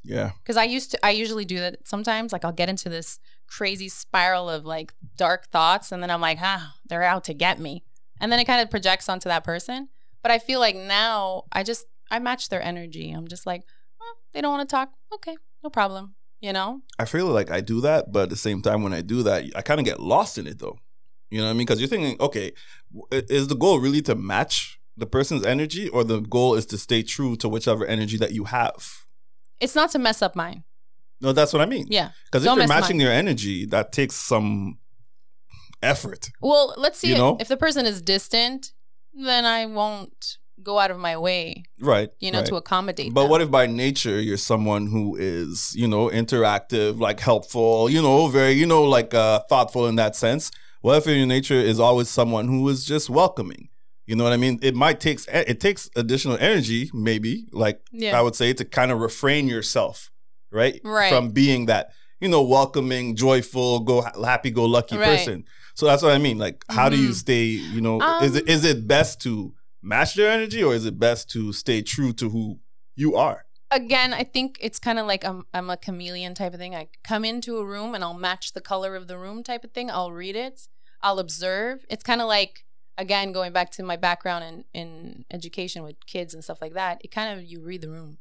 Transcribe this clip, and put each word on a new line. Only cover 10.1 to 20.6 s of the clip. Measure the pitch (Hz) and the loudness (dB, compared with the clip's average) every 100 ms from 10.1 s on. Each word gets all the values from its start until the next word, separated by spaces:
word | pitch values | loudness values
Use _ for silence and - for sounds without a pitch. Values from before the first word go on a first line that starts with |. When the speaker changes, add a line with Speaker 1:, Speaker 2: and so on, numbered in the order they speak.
| - | -4
Speaker 2:
But | 233 | 2
I | 233 | 2
feel | 233 262 | 2 2
like | 226 190 | 2 2
now | 190 202 226 214 190 185 - | -2 0 2 0 -2 -6 -4
I | 185 | -4
just, | 202 233 - - - | -2 -6 -8 -16 -6
I | 226 | -4
match | 247 247 - | -4 -6 -6
their | 185 | -6
energy. | 170 175 170 160 160 | -6 -8 -12 -12 -10
I'm | 160 165 | -10 -12
just | 175 - | -10 -8
like, | 180 - - - - | -8 -10 -18 -18 -16
"Oh, | 466 466 - | -16 -16 -12
they | 294 | -6
don't | 294 | -4
wanna | 285 277 | -2 -2
talk. | 269 269 - - | -4 -4 -10 -14
Okay, | 415 - 320 - - | -12 -12 -14 -16 -14
no | 302 | -6
problem." | 233 196 190 196 - - - | -2 -2 -4 -14 -16 -18 -10
You | 202 | -4
know? | 190 190 269 - - | -4 -4 -8 -12 -6
Speaker 1:
I | |
feel | 113 160 185 | -4 0 2
like | 113 90 | 2 0
I | 87 | -4
do | 101 113 | -2 0
that, | 143 156 - | 2 2 2
but | 101 | 0
at | 95 | 0
the | 104 | -2
same | 110 101 | -2 0
time, | 110 104 | 0 2
when | 101 | 0
I | 85 | -4
do | 90 120 | -2 0
that, | 113 92 67 - | 2 2 -2 -8
I | |
kinda | - 151 | 0 0
get | 113 - | 0 -2
lost | 76 139 214 - | 2 2 2 -6
in | 80 | -10
it, | |
though. | - | -10